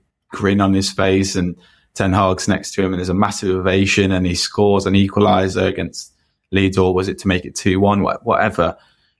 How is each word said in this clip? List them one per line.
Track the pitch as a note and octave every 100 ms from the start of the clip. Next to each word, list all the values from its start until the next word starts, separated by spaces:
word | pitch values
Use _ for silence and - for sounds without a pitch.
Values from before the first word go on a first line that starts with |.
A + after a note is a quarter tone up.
| _ _ _
grin | - G2+ G2+
on | G2
his | G2 G2
face, | - G2 F#2+ F#2+ F#2
and | F2 E2+ _ _ _
Ten | - G2
Hag's | F#2+ F#2+ F#2 -
next | F#2+ -
to | -
him, | F#2+
and | F2+
there's | F2+
a |
massive | F#2 G2+ - G2 F#2
ovation, | F#2 F#2+ G2 - F#2+
and | F#2 F2+
he | F2
scores | - - G#2 G2 G2
an | G2
equaliser | G2 G#2 G2+ G2 F#2+ F#2+ F#2+
against | F#2 F2 - - _ _ _ -
Leeds, | F#2+ F#2+ F#2+
or | F#2
was | F#2 F#2+
it | -
to | F#2+
make | F2+ -
it | -
two | G2 F#2
one, | G2+ G2+
wha-, | G2 -
whatever. | A2+ - G#2+ - E2 - _ _ _